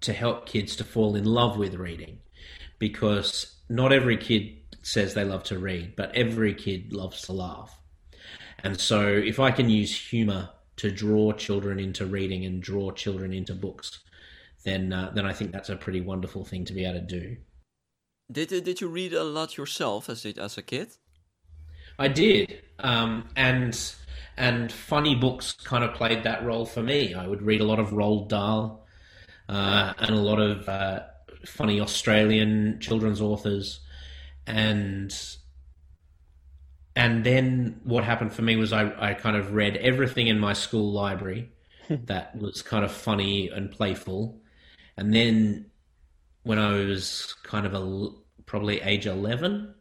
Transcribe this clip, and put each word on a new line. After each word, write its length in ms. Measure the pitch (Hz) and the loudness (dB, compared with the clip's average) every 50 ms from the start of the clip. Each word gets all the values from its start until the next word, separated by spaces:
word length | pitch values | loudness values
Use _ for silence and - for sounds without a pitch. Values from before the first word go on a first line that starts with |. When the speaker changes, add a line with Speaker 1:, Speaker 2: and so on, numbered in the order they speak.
| - | -4
Speaker 1:
to 100 | - 104 | -4 -2
help 340 | - 117 120 113 - - | 0 0 -2 -2 -2 -4
kids 300 | - - 110 101 - - | -4 -4 -2 -2 -4 -6
to 80 | - 113 | -8 -8
fall 320 | - - 117 110 107 104 | -4 0 2 2 2 2
in 80 | 104 101 | 2 2
love 320 | 110 113 120 120 113 101 | 2 4 4 4 2 2
with 180 | 104 101 95 90 | 0 -2 -2 -4
reading, 440 | 90 92 87 85 80 - - - - - - - - - - - - - - - - | -6 -8 -8 -10 -10 -12 -14 -16 -18 -20 -20 -20 -20 -20 -20 -18 -18 -20 -20 -8 -4
because 760 | 110 107 104 - - 107 104 101 98 - - - - - - - - - | -4 -4 -2 0 2 2 2 2 0 -2 -4 -6 -8 -10 -14 -16 -10 -4
not 240 | 117 120 127 131 139 | 0 2 4 6 6
every 240 | 135 127 123 113 | 6 6 4 2
kid 400 | 107 - - 117 107 101 - - - - - - - - | 0 2 2 2 2 2 -2 -8 -16 -20 -20 -20 -14 -10
says 320 | - - 113 101 98 - | -2 0 0 0 0 0
they 80 | 107 101 | -2 -2
love 220 | 98 95 92 - | -2 -2 -4 -6
to 140 | - 104 95 | -6 -6 -4
read, 360 | 92 98 92 87 85 90 - | -4 -4 -4 -6 -6 -8 -6
but 180 | - 98 - - | -6 -6 -2 0
every 380 | 120 123 113 113 113 110 104 98 | 0 0 0 0 2 2 0 0
kid 380 | - - - 98 92 90 - - | -2 -4 -6 -6 -6 -6 -10 -10
loves 300 | 98 95 92 - - - | -8 -8 -10 -10 -12 -10
to 100 | - 95 | -8 -6
laugh. 460 | 95 90 90 82 - - - - - - - - _ _ - - - - - - - - - - - - | -6 -6 -8 -10 -12 -14 -18 -20 -20 -20 -20 -20 _ _ -20 -20 -20 -20 -20 -20 -18 -20 -20 -14 -8 -6
And 160 | 95 98 90 | -6 -4 -2
so 260 | - - 113 104 104 | 0 2 4 4 4
if 320 | 101 101 104 101 110 113 - | 4 4 4 2 2 2 4
I 140 | 135 131 127 | 4 4 4
can 180 | 127 127 117 | 4 4 4
use 260 | 110 107 104 101 - | 4 4 4 0 -2
humor 520 | - - - - 117 113 104 98 95 90 87 - - _ _ _ | -6 -6 -4 0 0 2 2 0 -2 -4 -8 -12 -20 _ _ _
to 140 | - - 104 | -6 -4 -4
draw 420 | 95 101 107 104 107 107 107 107 107 | -2 -2 0 2 4 4 4 4 2
children 460 | - - - 101 101 98 101 98 95 | 0 -4 -4 -2 -2 -2 -2 -4 -4
into 280 | 98 95 95 - 101 | -4 -4 -4 -4 -4
reading 380 | 95 98 98 98 95 95 92 92 | -4 -4 -4 -4 -4 -4 -4 -4
and 160 | 92 92 92 | -4 -6 -6
draw 300 | 87 - 98 101 98 95 | -6 -4 -4 -4 -4 -4
children 420 | 95 - - 104 98 95 95 95 92 | -6 -6 -6 -4 -4 -4 -4 -6 -6
into 220 | 95 92 - 95 | -6 -6 -6 -8
books, 460 | 92 98 95 - - - - - - - _ - - - - - - - - - _ - | -8 -8 -8 -10 -10 -14 -16 -16 -18 -20 _ -20 -20 -20 -20 -20 -20 -20 -20 -20 _ -6
then, 280 | 95 95 95 95 92 92 | -4 -2 -2 -2 -2 -2
uh, 200 | 92 95 92 - | -2 -4 -4 -4
then 120 | 104 98 | -4 -4
I 60 | 98 92 | -4 -4
think 200 | - 107 92 85 | -6 -6 -6 -8
that's 180 | 98 - - | -8 -8 -8
a 60 | 98 | -10
pretty 240 | 87 - - 92 92 | -8 -6 -4 -4 -4
wonderful 440 | 90 92 95 92 92 90 - 101 90 | -4 -4 -4 -6 -6 -6 -8 -10 -10
thing 200 | - - 92 90 | -8 -8 -8 -8
to 80 | - 95 | -6 -6
be 120 | 95 90 | -4 -4
able 160 | 90 87 87 | -4 -4 -6
to 60 | 87 | -6
do. 300 | 87 92 87 82 95 123 - - - _ - _ _ _ _ _ _ _ _ _ _ _ _ _ - | -8 -8 -8 -8 -8 -12 -14 -16 -20 _ -20 _ _ _ _ _ _ _ _ _ _ _ _ _ -12
Speaker 2:
Did, 220 | 123 143 160 165 190 | -8 -6 -6 -4 -4
uh, 80 | 180 | -4
did 200 | 180 180 180 180 | -2 -4 -4 -4
you 80 | 202 170 | -6 -6
read 240 | 160 175 185 180 165 | -4 -6 -4 -2 -2
a 120 | 165 160 | -2 -2
lot 320 | 156 147 156 160 160 - | -2 -4 -4 -6 -6 -8
yourself 540 | - 139 143 - - 170 123 101 107 - - | -10 -10 -8 -6 -4 -2 -2 -2 -2 -4 -8
as 160 | 120 117 - | -10 -10 -10
a, 120 | 107 101 - | -10 -8 -8
as 180 | - 101 - - | -8 -8 -10 -12
a 40 | 98 | -10
kid? 340 | - 117 131 170 - - _ _ _ _ _ _ _ _ _ _ - - - - - - - - - - - | -6 -6 -6 -6 -8 -14 _ _ _ _ _ _ _ _ _ _ -20 -20 -20 -20 -20 -20 -20 -20 -14 -4 0
Speaker 1:
I 100 | 139 143 | 0 2
did, 540 | 139 - 180 220 202 104 98 - - - - - - - | 4 6 6 8 8 6 4 0 -4 -12 -20 -20 -12 -4
um, 500 | - 127 120 117 117 113 110 113 113 - - | 0 2 2 2 2 0 -2 -4 -6 -4 0
and, 420 | 131 131 127 127 127 123 120 113 - - - - - - - - - - - - - | 2 4 4 4 4 2 0 -2 -4 -6 -8 -10 -12 -14 -14 -14 -14 -14 -12 -4 0
and 340 | 127 123 120 117 117 113 - | 2 2 2 2 -2 -4 -8
funny 420 | - - - 151 147 147 151 139 | -10 -6 0 2 2 4 4 4
books 380 | 120 127 131 127 - - - - | 4 4 2 2 0 -4 -8 -8
kind 320 | - - - 131 120 120 | -10 -4 -2 0 2 2
of 80 | 113 - | 0 0
played 300 | - 117 113 117 110 - | 0 0 2 2 2 0
that 240 | 113 113 104 117 | 0 -2 -2 -2
role 180 | 120 113 113 117 | -2 -2 -2 -4
for 180 | - - 123 113 | -4 -4 -2 0
me. 300 | 123 143 147 135 98 87 | 0 2 2 2 0 -2
I 140 | 92 90 | -4 -6
would 160 | 92 101 101 104 | -4 -4 -2 2
read 180 | 107 107 107 | 2 4 4
a 40 | 107 | 4
lot 140 | 104 110 107 | 4 4 2
of 120 | 107 101 | 2 0
Roald 380 | 104 104 104 104 107 104 101 104 | 0 2 2 4 2 2 2 0
Dahl, 580 | 107 104 101 104 110 110 110 110 - - - - - - - - - - - - - - - - | 0 0 2 2 2 0 0 -2 -6 -10 -18 -20 -20 -20 -20 -20 -20 -20 -20 -20 -20 -20 -12 -6
uh, 420 | 101 101 98 98 98 104 98 95 95 - | -4 -2 2 4 4 4 4 2 0 -2
and 120 | 110 107 | 0 2
a 100 | 110 107 | 4 4
lot 200 | 101 104 107 107 | 4 4 4 4
of, 260 | 107 104 104 98 92 | 4 4 2 0 -4
uh, 340 | - 98 98 98 95 95 - - - - - - - - - - | -4 -4 -2 -2 -2 -2 -4 -8 -12 -18 -20 -20 -20 -20 -20 -20
funny 340 | - - - - 107 104 104 | -12 -6 -2 0 0 2 2
Australian 1040 | 104 98 - - - 117 107 107 107 107 110 107 107 107 107 107 107 107 110 - | 0 -2 -2 0 2 4 6 6 8 6 6 6 4 4 4 4 2 2 0 -2
children's 400 | - - 113 113 110 110 104 95 | -4 -2 0 0 2 0 0 0
authors, 600 | 107 104 107 101 - 107 101 101 98 - - - - - - - - - - - - - - - - | 0 0 0 0 0 -2 -2 -2 -4 -6 -10 -12 -16 -18 -18 -16 -16 -16 -16 -18 -18 -18 -20 -14 -10
and, 680 | - 113 110 110 107 107 104 101 98 98 98 98 98 - - - - - - - - - - - - - - - - - _ _ _ _ _ _ - _ - - - - - - - - - - - - | -4 0 2 2 2 2 2 0 -2 -4 -4 -6 -6 -8 -10 -12 -12 -14 -16 -20 -20 -20 -20 -20 -20 -20 -20 -20 -20 -20 _ _ _ _ _ _ -20 _ -20 -20 -20 -20 -20 -20 -20 -20 -20 -20 -4 2
and 280 | - 120 117 117 113 110 | 4 4 6 4 4 4
then 560 | 123 127 131 131 127 127 127 123 113 - - - | 6 6 6 6 4 4 2 0 0 -2 -4 -2
what 200 | 123 120 117 107 | 0 2 2 4
happened 280 | 110 117 113 120 107 - | 2 2 2 0 -2 -2
for 100 | - 113 | 2 4
me 140 | 113 113 | 4 4
was 160 | 110 110 101 113 | 4 4 4 4
I, 380 | 110 107 104 - - 110 104 | 2 2 2 0 0 0 0
I 20 | 101 | 0
kind 240 | - - 113 107 | 0 0 2 2
of 160 | 104 98 98 104 | 2 2 0 2
read 240 | 107 104 104 - | 2 2 2 2
everything 520 | 95 - 127 127 131 135 123 - - 120 113 | 2 2 4 4 4 2 0 2 2 4 4
in 100 | 107 107 | 4 4
my 160 | 104 101 101 | 4 2 0
school 380 | - - - - 110 107 104 101 | 0 -2 -2 0 0 0 0 0
library 580 | 101 101 101 95 90 98 92 92 113 120 - - _ _ _ _ | 0 0 0 -2 -2 -4 -6 -6 -6 -8 -10 -14 _ _ _ _
Speaker 2:
<laughs> 180 | - - - | -14 -6 -4
Speaker 1:
that 480 | 156 135 117 117 98 92 85 - - 110 | -4 -4 -4 -4 -4 -4 -6 -6 -8 -8
was 240 | 104 98 - - - | -6 -6 -6 -8 -6
kind 220 | - - 113 113 | -2 0 0 0
of 80 | 101 - | 0 -2
funny 560 | - - - 107 101 98 98 101 101 95 92 | -4 -2 0 0 2 2 2 0 0 -2 -2
and 220 | - 101 98 101 | -4 -6 -8 -8
playful, 720 | - - 110 98 92 - - - 95 95 110 113 - - - _ _ _ - - - - - - _ | -4 -2 -2 -2 -2 -2 -6 -6 -4 -4 -4 -6 -8 -12 -20 _ _ _ -20 -20 -20 -20 -20 -16 _
and 160 | - 98 104 107 | -4 0 4 4
then 540 | 113 117 117 113 110 110 107 101 - - - _ _ _ _ _ _ _ _ _ _ _ _ _ _ - | 6 6 6 6 6 4 4 2 -2 -8 -14 _ _ _ _ _ _ _ _ _ _ _ _ _ _ -2
when 140 | 117 110 107 | 0 2 4
I 200 | 107 104 104 101 | 4 4 4 4
was 560 | 98 98 98 95 98 - - - - - - - - | 2 2 0 0 -2 -4 -6 -6 -8 -10 -12 -14 -10
kind 240 | - - 107 101 | -6 -2 -2 -2
of 80 | 98 101 | -2 -2
a 40 | 98 | -2
l-, 460 | 95 95 95 98 104 107 - - - _ _ - - | -4 -4 -4 -4 -4 -6 -6 -10 -20 _ _ -20 -12
probably 340 | - - 104 104 104 104 - | -6 -4 -2 0 0 0 0
age 260 | - 98 101 101 104 | 2 2 0 2 0
eleven, 680 | 107 92 95 101 107 117 123 165 208 202 208 - - - - | -2 -2 -2 -2 -2 -2 0 -2 -2 -2 -4 -6 -10 -14 -20